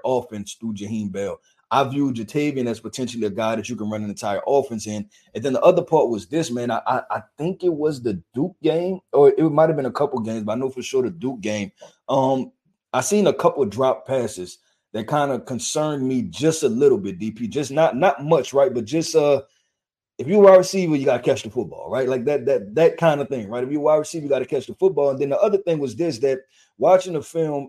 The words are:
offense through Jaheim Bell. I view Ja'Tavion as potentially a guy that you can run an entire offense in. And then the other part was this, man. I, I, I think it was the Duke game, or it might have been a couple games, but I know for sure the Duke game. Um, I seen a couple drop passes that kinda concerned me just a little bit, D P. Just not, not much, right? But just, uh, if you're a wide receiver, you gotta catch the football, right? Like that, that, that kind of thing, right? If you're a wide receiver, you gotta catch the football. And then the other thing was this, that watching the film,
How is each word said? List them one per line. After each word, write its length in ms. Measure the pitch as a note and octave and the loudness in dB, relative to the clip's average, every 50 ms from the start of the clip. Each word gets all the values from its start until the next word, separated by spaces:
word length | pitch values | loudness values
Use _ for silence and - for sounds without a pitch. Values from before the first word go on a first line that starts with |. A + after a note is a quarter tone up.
| - | -2
offense 500 | B2 C3 B2 A#2+ A#2+ A2 G#2 G2+ - - | -2 -2 -2 -2 -4 -10 -12 -12 -12 -14
through 200 | - A2+ A2+ G#2+ | -10 -10 -10 -8
Jaheim 360 | F#2+ G2+ G#2 A2+ A2 G#2 G2+ | -8 -8 -8 -6 -6 -6 -6
Bell. 300 | F#2 G2 G2+ F#2+ E2+ - _ _ _ _ _ _ | -6 -6 -6 -6 -8 -10 _ _ _ _ _ _
I 100 | A2+ C3 | 0 0
view 300 | C#3 B2 C3 C#3+ C#3+ C#3 | 0 0 0 -2 -2 -2
Ja'Tavion 560 | B2 A2+ A2 G2+ - D3+ D3 D3 C#3 C3+ B2 A#2+ | -2 -4 -8 -6 -4 -2 -2 -2 -2 -2 -4 -4
as 100 | A2+ G#2+ | -4 -6
potentially 480 | - G#2+ - - B2+ A2+ G#2 A#2 G#2+ | -10 -12 -8 -8 -8 -6 -4 -4 -4
a 40 | G#2 | -4
guy 260 | F#2+ G#2 A2 A2 A2+ | -2 -2 -2 -2 -2
that 120 | A2 G2 - | -4 -6 -8
you 60 | B2 | -8
can 160 | G#2+ G#2+ G#2 | -6 -6 -6
run 140 | G#2+ G#2+ G#2+ | -6 -6 -6
an 60 | G#2 | -8
entire 300 | G2 - - G#2 G2+ F#2 - | -8 -6 -6 -4 -4 -4 0
offense 400 | - C3+ C#3 C3+ - A#2 G#2+ G#2+ | 2 2 2 2 0 -6 -8 -8
in. 240 | G#2+ G#2+ G#2+ G#2 - _ _ _ _ - | -8 -8 -8 -8 -10 _ _ _ _ -10
And 80 | G#2+ | -6
then 120 | A#2 C#3 B2+ | -4 -2 0
the 80 | - | 4
other 200 | - F3 - E3+ | 4 4 4 4
part 260 | E3 - D#3+ D#3 B2+ A#2 | 2 2 2 2 2 2
was 200 | A#2 G#2 F2 F2 | 0 -4 -6 -4
this, 200 | C3 E3 D#3+ A#2 | -4 -4 -2 -2
man. 220 | A#2+ A#2+ A#2+ B2 | -4 -4 -4 -4
I, 100 | A2+ A2+ - | -4 -2 -2
I, 160 | - B2+ B2 - - | -2 -2 -2 -2 -4
I 120 | G#2 - - _ _ - | -8 -8 -8 _ _ -6
think 260 | D3 F3 F#3+ E3+ F3+ | -6 -6 -4 -2 -2
it 100 | F3+ E3 | -2 -2
was 260 | C#3+ D3+ D#3 D3+ C3 | 0 -2 -2 -2 -2
the 220 | A#2 A#2 G2 F2 - _ _ | -4 -4 -4 -4 -8 _ _
Duke 200 | A#2+ D3+ F#3 - _ | -4 -4 -4 -6 _
game, 380 | - D#3 D#3 E3 F3 F3+ F#3+ F#3 - _ | -2 0 0 0 -2 -2 -4 -6 -8 _
or 180 | - C3+ C#3+ C#3 | 4 6 8 8
it 120 | - - D#3 D#3+ | 6 6 2 2
might 180 | D3 D3+ D#3+ E3 | 4 4 4 4
have 60 | D#3+ | 2
been 120 | C#3+ C3+ | 0 -4
a 40 | B2+ | -4
couple 300 | - - C#3+ D3 C#3 B2 | -2 -2 -2 -2 -2 -4
games, 240 | A2 A2 A2+ A2+ G#2+ | -4 -4 -6 -6 -4
but 80 | G#2+ | -4
I 20 | G#2+ | -4
know 160 | B2 C3+ C3+ | -4 -4 -4
for 120 | C3 B2+ | -6 -8
sure 200 | A2+ - - C3 | -8 -2 -2 0
the 80 | B2 A2 | 0 0
Duke 300 | F2+ E2 G2+ C3 C3+ A2+ | -4 -6 -8 -8 -8 -6
game. 320 | F#2 G#2+ G#2+ G#2+ G2+ F#2+ - _ - - _ _ _ - | -6 -4 -4 -4 -6 -8 -10 _ -20 -20 _ _ _ -2
Um, 440 | C3 C#3 C3 C3 C3+ C3 B2 B2+ - _ _ _ _ _ _ _ | 0 0 2 2 0 -2 -4 -6 -12 _ _ _ _ _ _ _
I 80 | - B2+ | -4 -4
seen 260 | B2+ - G3+ G#3 G3+ | -2 0 0 2 4
a 60 | D#3+ | 2
couple 320 | C3+ - - E3+ - C#3+ C3+ | 2 2 2 0 2 2 -2
drop 420 | G#2+ G2 A#2+ C3 C3 A#2+ - - | -2 0 0 0 0 0 -2 -4
passes 520 | - C3 C3 A#2+ G#2+ - F2+ F2+ F2 - - _ _ _ _ _ _ | -4 -2 -2 -2 -4 -6 -10 -12 -12 -14 -20 _ _ _ _ _ _
that 160 | - G#2+ A2 - | -10 -8 -4 -2
kinda 320 | D3 D3 C#3+ C#3 C3 A#2 | 0 0 0 0 -2 -6
concerned 640 | A#2 - B2+ A2+ - - - D3+ D3+ D#3 D3 C#3+ C3 | -6 -8 -8 -8 -6 -4 -4 -2 -2 -2 -4 -4 -4
me 160 | C3 C3 B2+ | -2 -2 -2
just 400 | A2 F2+ E2 G2+ C3+ D#3+ D#3 D#3 | -4 -6 -6 0 0 0 2 2
a 60 | - C3+ | 0 -2
little 300 | A2 A#2+ D3 C#3+ B2+ G#2 | 0 2 4 4 4 2
bit, 200 | F#2+ G2+ F#2+ E2+ | 0 -6 -8 -8
D 140 | G#2 A2 | -8 -8
P. 160 | G#2+ A#2+ A#2+ G#2 | -8 -8 -8 -6
Just 240 | F#2+ C#3 D3 B2+ | -6 -6 -6 -2
not, 240 | C#3 D3+ D#3+ D3 G#2+ | 2 2 2 2 2
not 280 | B2 E3+ F#3+ - - C#3+ | 2 2 2 0 0 0
much, 300 | D3+ E3 D3 B2 - - | 0 0 0 0 0 2
right? 180 | C#3 C#3 C3+ | 2 2 2
But 120 | A#2 B2 A2+ | 0 -2 -4
just, 320 | G#2 C3+ E3 D#3+ - - | -2 -2 -4 -2 0 2
uh, 260 | D#3+ D3 D3 C#3+ C3 C3+ _ _ _ _ _ _ _ _ _ _ _ _ _ _ - | 2 4 4 2 2 0 _ _ _ _ _ _ _ _ _ _ _ _ _ _ -10
if 100 | A#2+ C#3 | -4 2
you're 120 | F#3+ G#3+ | 6 8
a 60 | G3+ | 10
wide 120 | G3 F#3+ F#3 | 12 12 10
receiver, 360 | F3+ - - G3 F3+ E3 D3+ | 8 4 0 -2 0 0 0
you 100 | C#3+ C3+ | 2 2
gotta 180 | C#3 B2 B2 | 2 0 2
catch 200 | - D3+ C3+ - | 2 0 0 0
the 80 | - A2+ | -2 -6
football, 400 | - B2+ A2+ - - - - D#2 | -6 -6 -6 -6 -8 -12 -10 -6
right? 180 | G#2 B2+ C3+ B2 | -4 -2 -2 0
Like 160 | C3 C3 A#2 | -2 -2 0
that, 200 | C#3+ D3 C#3 A#2+ | -2 -2 0 0
that, 280 | C#3 C#3 A#2+ G2+ G2 G#2+ | 0 0 0 -2 -2 0
that 200 | D3+ E3 D#3+ - | 4 4 4 4
kind 240 | - E3 E3 D3 C#3+ | 4 2 2 2 2
of 80 | C#3 A2+ | -2 -4
thing, 200 | C3+ B2+ G#2+ G2 | -6 -8 -8 -8
right? 160 | A2+ B2 B2+ | -6 -6 -4
If 60 | C3 | -4
you're 100 | D3 D3+ | -4 0
a 40 | C#3+ | 2
wide 120 | D3+ D3+ | 2 2
receiver, 260 | D#3 D3 - - E3 | 2 2 -2 -8 -8
you 80 | D3 C#3+ | -2 -2
gotta 160 | C#3 B2+ B2+ | 0 -2 0
catch 220 | - D3+ C3+ A#2 - | -2 -4 -4 -4 -6
the 60 | A2 | -4
football. 360 | - F#3 F#3+ E3 D3 C#3+ C#3 | 0 0 2 2 2 2 0
And 80 | C3+ C3 | 0 0
then 120 | C#3+ C#3 | -2 -2
the 100 | C#3 B2+ | 2 2
other 180 | G3+ A3+ G3+ G3 | 2 2 2 0
thing 220 | - F3 E3 D3+ | 0 -2 -2 -2
was 160 | C#3+ B2+ A2 | -2 -4 -4
this, 240 | - E3+ E3+ C#3+ A2 | -4 -4 -4 -2 0
that 180 | C3+ C3+ C3 C3 - _ _ _ _ _ _ - | 0 0 0 -2 -6 _ _ _ _ _ _ 0
watching 360 | A#2 D#3+ F#3 F#3 F3+ F#3 E3+ | 4 6 6 4 4 0 -6
the 80 | D3+ | -8
film, 460 | C3 - - E3 D#3+ D#3 D3 C#3+ C3 | -8 -6 -4 -4 -2 -2 -2 -6 -6